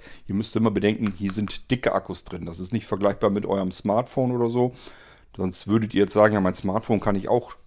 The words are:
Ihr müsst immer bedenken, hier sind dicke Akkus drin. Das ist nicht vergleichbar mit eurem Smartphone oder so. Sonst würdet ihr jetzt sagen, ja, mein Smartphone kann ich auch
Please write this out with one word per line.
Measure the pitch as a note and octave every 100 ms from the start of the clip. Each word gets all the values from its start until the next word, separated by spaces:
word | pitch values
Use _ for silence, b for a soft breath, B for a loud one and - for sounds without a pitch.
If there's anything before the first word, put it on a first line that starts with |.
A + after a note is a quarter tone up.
| B B B
Ihr |
müsst | G2 - G#2+
immer | A2+
bedenken, | G2+ G2+ G#2+ G#2+
hier | F#2 G2
sind | F#2+ G#2 - -
dicke | B2 -
Akkus | G2 - F2+
drin. | - F2 E2+
Das | E2+
ist | F#2
nicht | A2+ -
vergleichbar | G2 G2+ G2 G#2+
mit | G2+
eurem | - G2 F#2
Smartphone | - G#2 G#2+ B2 - B2+
oder | B2 A#2
so. | A#2+ B2 B2 B B B B B -
Sonst | F#2 - -
würdet | A2 G#2+
ihr | F#2+
jetzt | G2+
sagen, | G#2 G#2+
ja, | G#2+
mein | F#2
Smartphone | F2+ G2 G2+ - G#2+
kann | G#2+ G2+
ich | F#2
auch | A#2 - -